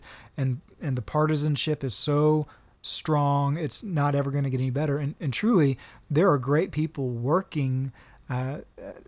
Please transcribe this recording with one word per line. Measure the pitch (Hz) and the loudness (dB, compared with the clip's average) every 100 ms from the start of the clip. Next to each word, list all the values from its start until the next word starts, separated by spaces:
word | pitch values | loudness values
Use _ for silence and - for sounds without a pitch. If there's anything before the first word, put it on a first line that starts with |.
| - - - - | -6 -20 -12 -4
and, | 131 127 - - | -2 -2 -8 -8
and | 151 127 | -4 -4
the | |
partisanship | - 151 156 151 151 143 156 147 | -2 0 2 2 0 0 -2 -2
is | 135 | -2
so | - - 147 151 156 147 - _ _ | -2 0 2 4 2 -2 -10 _ _
strong, | - - - 151 143 143 143 160 | -4 -2 0 2 2 2 0 0
it's | 147 - | -2 -4
not | 208 156 147 139 | -2 0 2 2
ever | 139 | 0
gonna | 143 139 | -2 0
get | 127 | 0
any | 131 | 0
better. | 131 151 143 | 0 0 -2
And, | 143 - | -2 -4
and | 156 | -4
truly, | - 220 208 139 131 - - - | 0 4 4 4 2 -8 -16 -2
there | 143 185 | 2 4
are | 143 | 2
great | 123 147 190 | 2 0 0
people | 151 156 - 131 | -2 -2 -2 -4
working, | 117 123 180 - 156 135 131 135 - - - - | -2 0 0 0 -2 0 -2 -4 -8 -20 -16 -6
uh, | 127 131 147 - - 95 - | -4 -4 -6 -12 -16 -16 -16